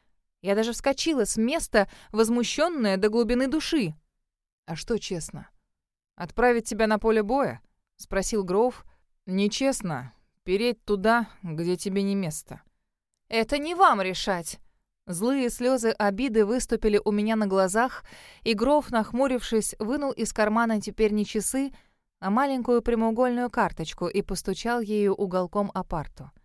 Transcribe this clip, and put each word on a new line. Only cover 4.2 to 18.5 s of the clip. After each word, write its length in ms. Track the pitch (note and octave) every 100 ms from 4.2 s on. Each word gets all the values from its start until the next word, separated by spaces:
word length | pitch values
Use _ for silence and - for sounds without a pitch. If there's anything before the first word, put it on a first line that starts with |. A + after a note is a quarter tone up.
| _ _ _ _ -
«А 100 | D#3+
что 220 | - G#3+
честно? 520 | - F3 - D3 - _ _ _ _ _ _ -
Отправить 500 | E3+ - B3 A#3 A3+
тебя 220 | G#3+ G#3+
на 120 | G#3+
поле 240 | A3+ A3
боя?» 380 | G#3 C4+ G#3 A#2 _ _ _ _
спросил 460 | - F#3+ - A2
Гроув. 420 | F3+ G3 B3 - - _ _ _ -
«Нечестно 880 | F#3+ G3+ - C4+ C4 F3 C3+ B2+ - _ _
переть 400 | - G3 A#3+ A3+
туда, 460 | - G3+ G#3+ A#3 A3 -
где 340 | F3 D#3 E3+ F3+
тебе 260 | G3+ G3
не 120 | G3 G3
место». 460 | E3+ - - - _ _ _ _ _ _ _
«Это 240 | A3+ A3+ C#4+
не 160 | D4+
вам 260 | F4 F4+ G#3+
решать». 600 | F#3 F3 G#3+ F3+ E3 - - _ _ _ -
Злые 420 | E3+ A#3 C#4 A#3+
слезы 400 | - A#3+ C4 A3+
обиды 560 | - G#3 G3 C4 A3 G#3
выступили 560 | B3 - A3+ A3 G3+
у 80 | G#3+
меня 240 | G#3 G#3+ A3
на 120 | G3+
глазах, 560 | F#3+ F#3 G#3+ B3 - - - - -
и 100 | A3